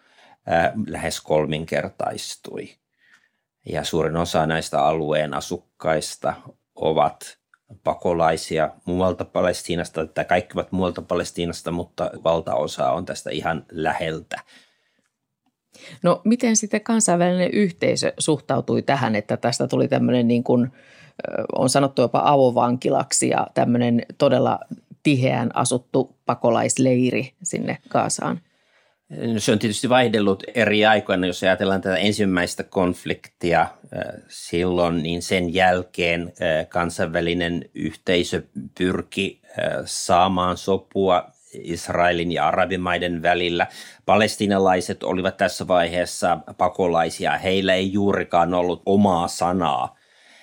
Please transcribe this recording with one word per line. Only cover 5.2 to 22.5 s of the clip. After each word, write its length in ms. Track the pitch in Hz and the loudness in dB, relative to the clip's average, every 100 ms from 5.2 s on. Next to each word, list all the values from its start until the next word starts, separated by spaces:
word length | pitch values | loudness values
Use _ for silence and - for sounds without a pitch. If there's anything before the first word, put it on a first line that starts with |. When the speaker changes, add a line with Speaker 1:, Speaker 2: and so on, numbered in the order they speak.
| 76 | -2
Speaker 1:
asukkaista 1000 | 69 - 87 - _ 82 87 - - 71 - - _ _ - | -6 -8 -10 -12 _ -2 -2 -4 -6 -6 -6 -16 _ _ -4
ovat 600 | 78 78 76 - - - _ _ _ - | 0 2 0 -2 -18 -20 _ _ _ -6
pakolaisia 840 | - - 95 85 80 82 - 82 78 - - | -6 -2 -2 2 2 0 -2 -2 -2 -4 -4
muualta 400 | 87 92 87 82 | 0 0 -2 -6
Palestiinasta, 800 | 87 90 90 - 85 82 82 80 | -2 -2 -2 -4 -6 -4 -6 -6
tai 200 | - - | -6 0
kaikki 280 | 90 - | 0 0
ovat 180 | 90 - | -6 -4
muualta 300 | 92 90 85 | -2 -2 -4
Palestiinasta, 680 | 82 87 85 - 85 80 82 | -4 -4 -4 -6 -6 -6 -6
mutta 400 | 85 85 - 82 - | -6 -8 -6 -6 -2
valtaosa 680 | 80 82 - 62 71 - 65 | 0 0 0 -4 -4 -2 -2
on 140 | 78 90 | -2 -4
tästä 240 | - - | -10 -8
ihan 360 | 73 85 78 - | -6 -4 -6 -8
läheltä. 680 | 82 78 73 80 80 - - - - _ _ _ _ _ _ _ _ _ _ _ - - - | -4 -2 -2 -4 -6 -10 -12 -12 -20 _ _ _ _ _ _ _ _ _ _ _ -20 -20 -2
Speaker 2:
No, 180 | 175 - 208 | 0 2 2
miten 300 | 240 240 220 | 2 2 0
sitten 260 | 214 214 | 0 -4
kansainvälinen 720 | - 226 214 175 175 180 175 | 0 0 2 2 2 2 0
yhteisö 600 | 202 196 - 127 123 - - | 2 0 0 0 0 -2 -2
suhtautui 640 | - 151 - 127 123 117 | -2 -2 0 -2 0 -2
tähän, 340 | 120 135 117 107 | 0 0 2 0
että 220 | - 120 | -2 -2
tästä 300 | 117 - 131 | -2 -2 -2
tuli 200 | 131 127 | 0 2
tämmönen 400 | 127 120 123 117 | 2 2 4 4
niin 160 | 120 | 2
kuin, 200 | 120 123 | 2 2
ö, 800 | 120 - - - - - - - - - | 2 -4 -20 -20 -20 -6 -4 -2 -2 0
on 140 | 127 | 2
sanottu 320 | 139 139 - | 4 2 2
jopa 200 | 120 143 - | 2 2 4
avovankilaksi 1040 | 143 127 | 6 6